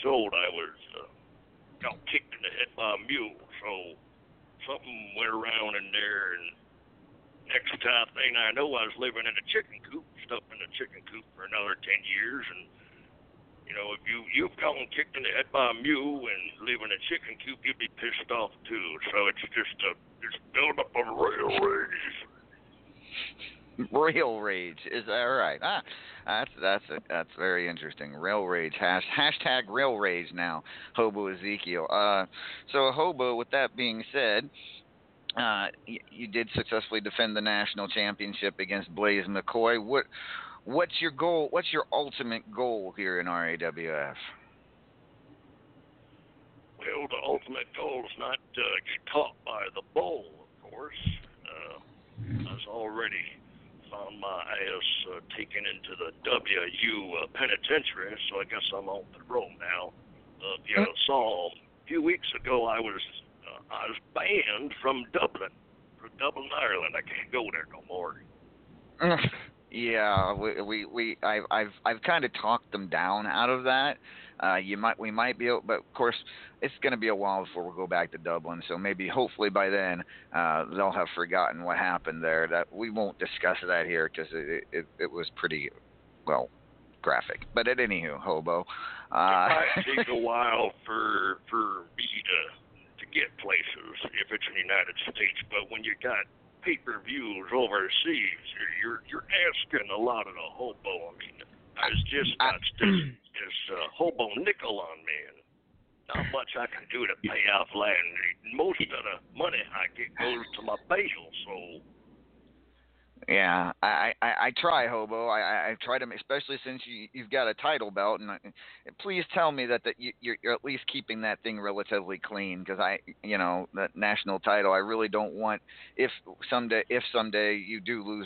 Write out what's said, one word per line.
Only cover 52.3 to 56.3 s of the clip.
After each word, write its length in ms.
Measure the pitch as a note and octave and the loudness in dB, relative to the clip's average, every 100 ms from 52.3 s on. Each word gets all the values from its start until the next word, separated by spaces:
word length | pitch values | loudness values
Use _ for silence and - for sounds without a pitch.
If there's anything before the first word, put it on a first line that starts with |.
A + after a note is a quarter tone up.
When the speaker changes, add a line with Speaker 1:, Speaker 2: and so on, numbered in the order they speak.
| G#2 G2+ | -6 -6
Speaker 1:
I 60 | |
was 140 | A#2 G#2+ | -8 -10
already 560 | A2+ A2 A2 G#2+ G2 E2 - - - - - - | -8 -6 -4 -2 -4 -6 -10 -20 -20 -20 -20 -16
found 300 | G#2 G2 G#2 | -12 -12 -8
my 60 | G2 | -6
ass, 600 | F#2 E2+ G2+ G2 F#2 - - F#2 | -6 -4 -4 -4 -2 -2 -2 -4
uh, 80 | F2+ E2 G2 | -10 -10 -10
taken 280 | G#2+ G2+ G#2 | -8 -6 -6
into 320 | G2 - F2 | -6 -10 -10
the 120 | E2 - | -10 -8
W 360 | B2 | 0